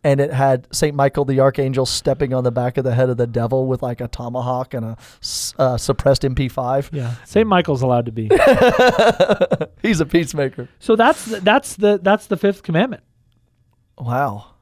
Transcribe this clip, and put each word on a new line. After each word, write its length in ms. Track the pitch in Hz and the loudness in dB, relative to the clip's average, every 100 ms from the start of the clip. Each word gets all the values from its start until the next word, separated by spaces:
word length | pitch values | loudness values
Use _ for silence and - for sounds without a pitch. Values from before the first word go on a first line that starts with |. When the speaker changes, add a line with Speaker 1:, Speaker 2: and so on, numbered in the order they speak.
Speaker 1:
and 160 | 147 139 | 2 0
it 120 | 139 | 0
had 360 | 131 135 131 - | 0 2 0 -4
Saint 220 | - 151 | -4 -4
Michael 300 | 143 139 - | 0 0 0
the 160 | 139 135 | -2 2
Archangel 440 | 135 131 135 131 | 2 2 -2 -2
stepping 480 | 127 - - 135 143 | -2 -2 -4 -2 -2
on 120 | 131 | -2
the 80 | 123 | -2
back 240 | 117 123 131 | -2 -2 -2
of 60 | |
the 100 | 131 | -2
head 160 | 120 127 | 0 0
of 60 | 120 | 0
the 100 | 120 | -2
devil 400 | 117 117 131 131 | -2 -2 0 0
with, 160 | 127 | -2
like, 180 | 127 120 | -4 -6
a 60 | 120 | -10
tomahawk 680 | - 120 123 123 127 127 | -8 -8 -6 -4 -4 -6
and 120 | 127 110 | -8 -8
a 100 | 113 - _ | -12 -18 _
s-, 320 | - - - - | -12 -10 -10 -2
uh, 180 | 131 120 | 0 0
suppressed 480 | - 131 139 139 | -2 0 2 2
M 120 | 139 127 | 0 -2
P 100 | 131 | -4
five. 400 | - 123 139 143 | -4 -2 -2 -4
Speaker 2:
Yeah. 220 | 151 120 120 - | -8 -8 -10 -2
Saint 220 | 208 220 | 0 2
Michael's 340 | 185 165 135 | 2 2 0
allowed 240 | 131 120 120 | 2 0 0
to 60 | |
be. 180 | 110 110 | -6 0
Speaker 1:
<laughs> 1500 | 381 277 262 247 247 254 247 226 - 269 208 185 - - _ | 4 4 6 4 4 2 4 2 2 0 2 0 -2 -4 _
He's 180 | 214 175 | -2 0
a 60 | 151 | 2
peacemaker. 640 | 170 151 151 135 - 127 _ | 0 0 -4 -6 -6 -16 _
Speaker 2:
So 160 | - 220 | 0 4
that's 280 | 233 - | 4 2
the, 160 | - 214 | -4 -2
that's 340 | 185 254 - - | 2 2 0 0
the, 220 | 208 202 | 2 2
that's 260 | 185 208 - | 2 0 0
the 80 | 196 | -2
fifth 260 | 196 196 | -2 -2
commandment. 400 | - 165 254 196 _ _ _ _ _ _ _ _ _ _ | -2 0 0 -4 _ _ _ _ _ _ _ _ _ _
Speaker 1:
Wow. 480 | 117 127 139 101 - _ | -6 -4 -4 -6 -16 _